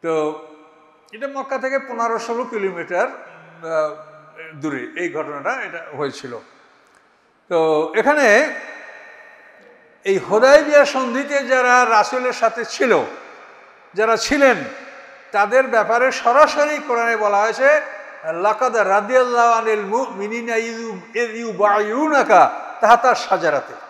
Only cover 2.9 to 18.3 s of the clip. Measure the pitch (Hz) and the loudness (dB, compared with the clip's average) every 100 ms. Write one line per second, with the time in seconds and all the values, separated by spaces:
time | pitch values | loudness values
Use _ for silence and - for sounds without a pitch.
2.9 | 175 247 - - - - - 165 160 151 | -2 -2 -4 -20 -20 -20 -18 -6 -2 -2
3.9 | 151 - - - - 165 156 151 135 120 | -6 -18 -20 -20 -20 -20 -10 -6 -6 -8
4.9 | 170 175 156 147 147 143 262 202 165 165 | -8 -8 -6 -8 -8 -6 -6 -8 -12 -14
5.9 | 143 143 - 131 117 - _ _ _ _ | -8 -8 -8 -14 -16 -18 _ _ _ _
6.9 | _ _ _ _ _ _ 175 160 156 160 | _ _ _ _ _ _ 0 2 2 0
7.9 | 180 226 302 262 208 294 - - - - | 0 2 2 4 4 2 -6 -14 -18 -20
8.9 | - - - - - - - - - _ | -20 -20 -20 -20 -20 -20 -20 -20 -20 _
9.9 | _ 202 196 - 202 262 285 294 294 285 | _ -2 -2 2 4 8 8 8 4 4
10.9 | 262 254 240 277 285 247 254 247 247 240 | 0 -4 -4 -2 -4 0 0 4 4 4
11.9 | 226 208 254 254 233 226 226 226 - 254 | 2 2 -2 -4 0 -2 -2 -10 -2 2
12.9 | 175 117 - - - - - - _ _ | 2 0 -10 -20 -20 -20 -20 -20 _ _
13.9 | 180 220 226 - 285 277 208 127 - - | -4 0 0 0 2 4 2 -4 -14 -18
14.9 | - - - - 208 202 254 262 226 202 | -20 -20 -20 -8 -2 2 2 2 0 0
15.9 | 233 254 240 240 254 302 294 294 294 294 | 0 0 0 2 4 4 4 -2 -2 -4
16.9 | 233 233 220 208 202 220 220 262 302 285 | -2 -2 0 0 2 0 2 2 2 0
17.9 | - - - 160 | -14 -18 -14 -8